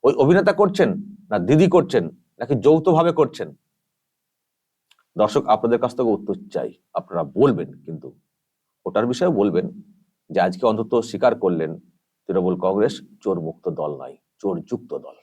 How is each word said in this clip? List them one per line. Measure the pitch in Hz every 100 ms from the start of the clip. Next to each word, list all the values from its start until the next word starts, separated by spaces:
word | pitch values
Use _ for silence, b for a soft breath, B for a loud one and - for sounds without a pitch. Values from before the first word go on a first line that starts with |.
ওই | 127 135
অভিনেতা | 139 180 202
করছেন | 170 208 196 139 87 - - _
না | 104 90
দিদি | 151 185
করছেন | 175 170 123 82 - _ _
নাকি | 120 143
যৌথভাবে | 131 160 170 160 170 165
করছেন? | 139 - 82 - _ _ _ _ _ _ _ _ _ _ _ _ _ _ _ -
দর্শক | - - -
আপনাদের | 107 117 117
কাছ | 120 -
থেকে | 120 101
উত্তর | 104 95 -
চাই, | - - - _ -
আপনারা | - 85 73 78
বলবেন, | 139 76 71 -
কিন্তু | - 80 65 _ _ _ _ _ _ _ -
ওটার | 98 117
বিষয়ে | 123 180 127
বলবেন | 104 90 - - - _ _ _ _
যে | - 92
আজকে | 92 120
অন্তত | 107 110 120 113
স্বীকার | - 127 -
করলেন | 95 82 80 82 _ _ _ _
তৃণমূল | - 92 90 90
কংগ্রেস | 92 95 110 - - _
চোর | 104 90
মুক্ত | 80 - 90 80
দল | 76 71
নয়, | 64 - _ _
চোর | 98 87 -
যুক্ত | - 120 69
দল। | - -